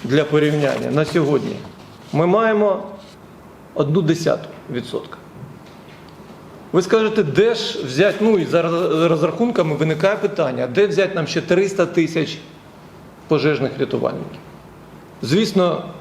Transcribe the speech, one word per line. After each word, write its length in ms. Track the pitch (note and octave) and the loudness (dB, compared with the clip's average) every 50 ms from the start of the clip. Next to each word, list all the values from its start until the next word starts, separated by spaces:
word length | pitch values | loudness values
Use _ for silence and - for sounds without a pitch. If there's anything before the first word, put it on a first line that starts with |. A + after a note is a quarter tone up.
| - | -4
для 200 | A#2+ C3 D3+ D3 | 0 2 2 2
порівняння, 640 | D3 D3 D3+ D3+ D3+ D3+ D3+ C#3+ C3+ B2+ A#2+ B2 B2 | 2 2 2 4 2 2 2 0 0 0 -2 -2 -2
на 140 | C3 D3 D#3 | 0 0 0
сьогодні 520 | D3+ - F3 D3+ C#3 D3 B2 G#2+ - - - - - - - - - - - - - - | 0 0 0 2 2 2 0 0 -4 -8 -10 -12 -14 -18 -20 -20 -20 -20 -20 -10 -4 0
ми 140 | C#3+ E3 | 2 2
маємо 560 | F3 F#3+ A3 A3+ A3 A3 G#3 G#3 G3+ F#3+ C#3+ - - - - - - - - - - - - - - - - - - - | 4 4 4 2 2 2 2 2 2 0 -2 -6 -10 -14 -16 -18 -20 -20 -20 -20 -20 -20 -20 -20 -20 -20 -20 -20 -8 -4
одну 280 | - D3 C#3 D3+ G3 E3+ | -2 0 0 2 2 2
десяту 460 | D#3 E3 - - C#3+ - - - - - - - - B2+ | 2 0 0 0 0 -2 -2 -4 -8 -18 -16 -12 -10 -8
відсотка. 440 | A#2+ - - - - - - - - - - - - - - - - - - - - - - - - - - - - - - - - - - - - - - - | -8 -8 -6 -8 -8 -8 -10 -16 -20 -20 -20 -20 -18 -18 -18 -18 -20 -20 -20 -20 -20 -20 -20 -20 -20 -20 -20 -20 -20 -20 -20 -20 -20 -20 -20 -20 -20 -10 -2 0
Ви 100 | F3 F3+ | 0 2
скажете, 400 | - A3+ A3 A3 G#3+ G#3+ A3 F#3 | 2 2 2 2 2 0 0 0
де 320 | C#3+ B2+ F3+ G#3 A3+ A3 | 2 2 2 2 2 2
ж 300 | - - - - - C#3+ | -2 -4 -6 -6 -6 -8
взять, 300 | C3 B2+ C#3 F#3+ G3+ F3 G3+ | -2 0 2 2 2 2 2
ну 180 | G#3+ A3+ A3 F#3 | 2 2 4 2
і 60 | D#3 | 2
за 180 | B2 C#3 E3+ E3 | 2 0 0 2
роз-, 460 | E3 E3 E3+ F3+ - D#3 D#3+ E3+ E3+ | 0 0 0 0 0 2 2 2 2
розрахунками 680 | E3 D#3 E3+ E3 D#3 - A#3 B3 A3+ - E3+ D#3+ D3 | 2 2 2 0 0 0 0 0 2 0 0 0 0
виникає 420 | C3+ D#3 D#3+ D#3 D#3 F3 G3 G#3+ | 0 0 0 0 2 2 0 2
питання, 500 | G#3 G#3 G3+ - - D#3+ C3 B2+ B2 B2+ | 0 -2 -2 -2 -2 -2 -2 -2 -2 -4
де 200 | B2 A#2+ F#3+ G3+ | -2 0 2 2
взять 280 | G3 E3 F3+ F#3+ F3+ F#3 | 2 2 2 0 0 0
нам 120 | E3+ D#3 | -2 -4
ще 140 | - - E3 | -2 -2 -4
триста 460 | - - F3+ F#3 G3 F#3+ G3 F#3+ E3+ | 0 2 2 2 2 2 0 0 0
тисяч 520 | E3+ - F3+ E3 D#3 - E3 D3+ - - - - - - - - - - - - - - - - - - - - - | 0 2 0 0 0 0 -2 -4 -4 -6 -10 -14 -18 -20 -20 -20 -20 -20 -20 -20 -20 -20 -20 -20 -20 -20 -14 -4 0
пожежних 500 | D#3 C#3+ B2+ D#3 D3 B2 C3+ B2+ - - | 0 2 2 2 2 0 -2 -4 -4 -4
рятувальників? 600 | C#3 - - A#2 - - - - - - - - - - - - - - - - - - - - - - - - - | -4 -4 -2 -2 -2 -2 -4 -6 -8 -12 -14 -16 -18 -20 -20 -20 -20 -20 -20 -20 -20 -20 -20 -20 -20 -20 -14 -10 -4
Звісно, 640 | A2+ C#3+ G3+ A3+ A3 G3 F#3+ F3+ F3 D#3 - - - - - | 0 0 2 2 2 2 2 2 2 0 -2 -6 -10 -14 -16